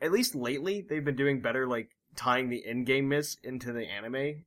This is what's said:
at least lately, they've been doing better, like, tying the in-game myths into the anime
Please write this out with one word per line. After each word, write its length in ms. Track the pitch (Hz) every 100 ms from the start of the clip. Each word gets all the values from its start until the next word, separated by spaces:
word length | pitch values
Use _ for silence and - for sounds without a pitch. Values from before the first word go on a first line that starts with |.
at 100 | 160
least 220 | 202 240
lately, 500 | 139 120 139 180 202 185
they've 180 | 151
been 120 | 143 131
doing 240 | 139 135
better, 260 | 117 127 127
like, 240 | 117 113 _ _ -
tying 320 | 127 123 127
the 140 | 120
in-game 440 | 110 120 123 135 135
myths 280 | 143 147 -
into 300 | 127 127 120
the 140 | 117 104
anime 580 | 101 113 131 143 151